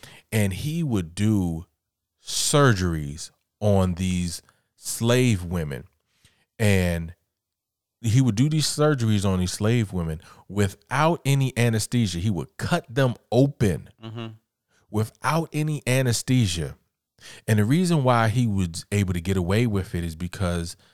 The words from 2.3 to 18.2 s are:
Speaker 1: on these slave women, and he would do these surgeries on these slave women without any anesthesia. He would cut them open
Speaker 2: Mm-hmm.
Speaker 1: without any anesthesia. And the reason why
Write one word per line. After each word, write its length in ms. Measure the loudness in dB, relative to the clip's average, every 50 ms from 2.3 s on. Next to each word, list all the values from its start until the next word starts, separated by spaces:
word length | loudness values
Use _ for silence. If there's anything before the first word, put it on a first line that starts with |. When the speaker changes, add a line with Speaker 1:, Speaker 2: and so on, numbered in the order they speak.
| -6 -4 -2 2 4 4 6 6 4 4 2 -2 -2 -2 -4 -8 -8 -10 -14 -16 -20 _ _ _ _ _
Speaker 1:
on 320 | 0 2 2 4 2 2 0
these 480 | -2 -2 -2 -2 -2 -2 -4 -6 -8 -14 _ _ _ _ _ _
slave 680 | _ -10 -10 -6 -2 0 2 2 4 4 2 2 0 -2
women, 420 | -4 -4 -4 -4 -6 -8 -10 -12 -16 _ _ _ _ _ _ _ _ _ _ _ _ _ _
and 540 | 2 4 4 4 2 2 0 -2 -6 -8 -12 -16 _ _ _ _ _ _ _ _ _ _ _ _ _ _ _ _
he 180 | -2 2 4 4
would 140 | 4 4 4
do 140 | 2 2 2
these 160 | 2 0 0 -2
surgeries 580 | 0 2 2 2 2 2 2 2 2 2 2
on 140 | 2 0 0
these 120 | 0 -2 -2
slave 400 | -2 0 0 2 2 0 -2 -2
women 260 | -4 -4 -4 -6 -8 -12 -18 -20 -20 _ _
without 720 | -2 0 0 0 -2 -8 _ _ -2 2 2 2 2 0 0
any 280 | 0 2 2 2 0 0 0
anesthesia. 640 | 0 0 0 0 -2 -2 0 0 0 0 -2 -2
He 100 | -2 -2
would 280 | -2 -2 -6 -8 _ -10
cut 280 | -4 -4 -2 -4 -4 -4 -2
them 220 | 0 0 0 0 -4 _ _
open 580 | 2 2 2 2 2 0 0 0 0 -2 -6 -14 _ _ -16
Speaker 2:
Mm-hmm. 240 | -14 -12 -10 -12 -12 -14 -16 _ _ _ _ _ _ _ _ _ _
Speaker 1:
without 600 | -4 -4 -4 -4 -6 _ -4 -2 -2 -2 -2 -4 -4
any 280 | -4 -4 -2 -4 -4 -2 0
anesthesia. 880 | 0 2 2 0 0 -2 0 0 2 2 4 2 0 -2 -4 -6 -8 -12 _ _ _ _ _ _ _ _ -20 -20 -20 -12 _ 0
And 100 | 2 2
the 40 | 4
reason 380 | 4 2 2 2 2 2 2 2
why 240 | 4 4 4